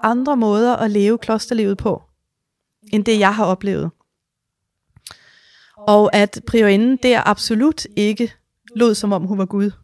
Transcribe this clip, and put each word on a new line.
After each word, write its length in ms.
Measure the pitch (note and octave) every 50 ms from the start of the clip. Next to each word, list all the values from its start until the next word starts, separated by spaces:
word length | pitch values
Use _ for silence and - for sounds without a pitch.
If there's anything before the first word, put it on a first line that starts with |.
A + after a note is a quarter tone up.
andre 340 | G#3+ A3 A#3+ B3 C4 D4 C#4
måder 400 | A#3+ A3+ G#3 G3+ G#3+ A#3+ B3 A#3+
at 140 | - A3+ G#3+
leve 280 | G#3 G#3 G3+ G#3 A#3 A#3
klosterlivet 600 | - - A3 G#3+ - - B3 A3 G#3 G3 G3 -
på, 240 | - G#3 E3 - _ _ _ _ _ _ _ _ _ _ _ _ _ _ _ _ _ -
end 120 | G#3+ G#3+ G3+
det, 140 | A3+ A3 G#3
jeg 160 | G3 F#3+ G#3
har 100 | A3 G#3
oplevet. 460 | F3+ F#3 - G3+ G3+ F#3 C#3+ D3+ E3 _ _ _ _ _ _ _ _ _ _ _ _ _ _ _ _ _ _ _ _ _ _ _ - - _ _ _ _ _ _ _ _ _ _ _ _
Og 380 | G#3 G#3 G#3+ G#3 G#3 G#3+ - -
at 240 | G#3 G#3 G3+ - - -
priorinden 520 | - A#3+ A3+ G#3+ G3+ G3 G3+ A#3 B3+ C4 -
der 200 | - B3 A#3 - - G#3
absolut 580 | G3+ - - - A3+ G#3+ C4+ D#4+ D#4 - - - -
ikke 360 | G#3 G#3 G#3+ G#3+ A#3+ A#3 A3 - _ _ _ _ _ _ _ -
lod, 180 | A3 A#3+ A#3 G#3+
som 180 | - G#3+ G3+
om 100 | G3 F3 F3+
hun 140 | F#3 G#3+ G3
var 60 | F#3+
Gud. 240 | F#3 G#3 G3 G3+ G3+ - _